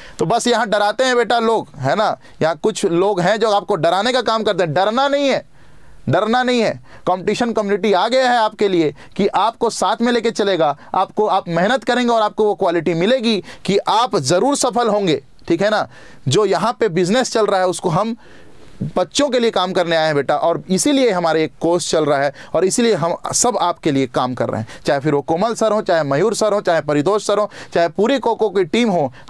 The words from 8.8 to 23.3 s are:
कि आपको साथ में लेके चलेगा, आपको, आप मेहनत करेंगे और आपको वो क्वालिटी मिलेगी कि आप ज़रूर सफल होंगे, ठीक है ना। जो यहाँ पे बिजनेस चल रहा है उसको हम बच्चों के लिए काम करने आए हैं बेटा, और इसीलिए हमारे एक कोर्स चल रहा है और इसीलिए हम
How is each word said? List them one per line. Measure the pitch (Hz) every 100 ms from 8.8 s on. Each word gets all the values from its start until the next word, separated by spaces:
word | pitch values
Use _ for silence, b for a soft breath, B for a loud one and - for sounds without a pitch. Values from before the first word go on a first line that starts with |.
| 151 B B -
कि | 196
आपको | - 208 226 233
साथ | - 190 214
में | 233
लेके | 240 233
चलेगा, | - 202 180 156 143 B -
आपको, | 190 - 214
आप | 165 -
मेहनत | 165 190 262
करेंगे | - 240 240
और | 233
आपको | 214 196 214
वो | 202
क्वालिटी | 190 170 165
मिलेगी | 165 190 262 233 214 B B -
कि | 196
आप | - 208 240 185
ज़रूर | 131 180 240 285
सफल | 262 220 240
होंगे, | 208 196 147 - - -
ठीक | 170
है | 202
ना। | 214 - B B B -
जो | 151 208
यहाँ | 175 208 247
पे | 226
बिजनेस | 165 175 233 240
चल | 233 208
रहा | 196
है | 185
उसको | 170 190
हम | 160 220 233 B B B B B - 156 -
बच्चों | 185 - 285
के | 247
लिए | 233
काम | 208 185
करने | 180 170 165
आए | 156
हैं | 143
बेटा, | 135 147
और | 165 160 -
इसीलिए | 185 294 277 247
हमारे | 185 170 160
एक | 156 -
कोर्स | 165 175 -
चल | 170 151
रहा | 143
है | 143 B B
और | 160 190
इसीलिए | 214 233
हम | 190 170 - -